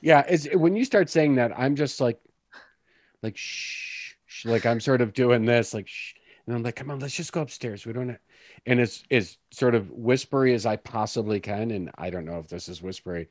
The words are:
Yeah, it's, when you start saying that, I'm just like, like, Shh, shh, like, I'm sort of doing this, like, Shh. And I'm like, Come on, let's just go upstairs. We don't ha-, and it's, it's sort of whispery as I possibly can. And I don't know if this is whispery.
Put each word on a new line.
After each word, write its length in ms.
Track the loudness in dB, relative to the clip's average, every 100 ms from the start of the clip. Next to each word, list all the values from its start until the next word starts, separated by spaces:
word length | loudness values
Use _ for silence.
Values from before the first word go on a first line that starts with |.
Yeah, 220 | 8 6 8
it's, 200 | 2 2 2
when 200 | 4 2
you 100 | 2
start 240 | 2 2
saying 260 | 4 4 4
that, 220 | 2 0
I'm 180 | 0 0
just 240 | -2 0
like, 200 | 0 0 _ _ _ -20 -20 _ _ _ _ _
like, 160 | -10 -8
Shh, 760 | -12 -10 -10 -10 -12 -12 -14 -18 _
shh, 200 | -16 -2
like, 200 | 0 2
I'm 140 | 0
sort 220 | 2 2
of 120 | 2
doing 320 | 2 4 4 6
this, 280 | 4 2
like, 140 | -4 -10
Shh. 260 | -14 -16 -18 _ -20 -8
And 100 | -6
I'm 80 |
like, 120 | -4 -8
Come 140 | -10
on, 80 | -8
let's 160 | -8 -8
just 180 | -8
go 80 | -6
upstairs. 440 | -6 -8 -10 -10 -10
We 80 |
don't 160 | -6 -6
ha-, 80 | -8 _ _ _ -20 0
and 140 | 2
it's, 240 | 2 -2 0
it's 280 | 0 0 -8 _
sort 240 | -2 2 2
of 160 | 0
whispery 640 | -8 0 2 2 0 2
as 120 | 2 0
I 120 | -4
possibly 600 | -6 -4 -4 -4 -2 -2
can. 320 | -2 -6 -4
And 200 | -4 -8 -10
I 140 | -8
don't 160 | -8 -8
know 140 | -10
if 80 | -10
this 220 | -12 -12
is 120 | -12
whispery. 480 | -12 -12 -10 -10 -8